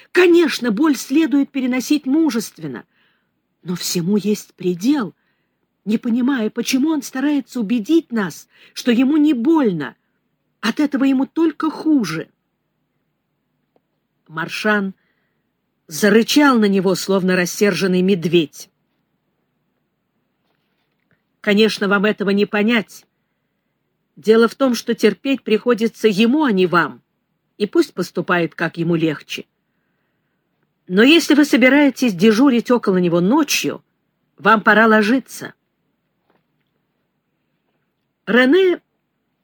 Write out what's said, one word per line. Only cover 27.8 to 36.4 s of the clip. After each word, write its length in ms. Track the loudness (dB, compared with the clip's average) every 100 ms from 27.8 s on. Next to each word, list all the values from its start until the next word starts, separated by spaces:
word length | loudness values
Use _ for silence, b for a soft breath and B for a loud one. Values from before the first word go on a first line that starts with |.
| -2
поступает, 600 | -6 -8 -8 -4 -2 -2
как 240 | -6 -8 -4
ему 160 | -2
легче. 500 | 0 -2 -4 -10 -14 -14 _ _ _ _ _ _ _ _ _ _ _ _ _ -2
Но 140 | 4
если 320 | 6 4 4
вы 100 | 2
собираетесь 720 | 4 4 4 4 2 2 -2
дежурить 560 | 2 2 4 2 2 0
около 260 | 0 0 0
него 240 | 0 0
ночью, 640 | 2 0 0 -2 -4 -8 _ _ _ _ _ _
вам 240 | 0 2
пора 240 | 2 4 4
ложиться". 680 | 2 2 -2 -4 -14 -16 -18 _ _ _ _ _ _ _ _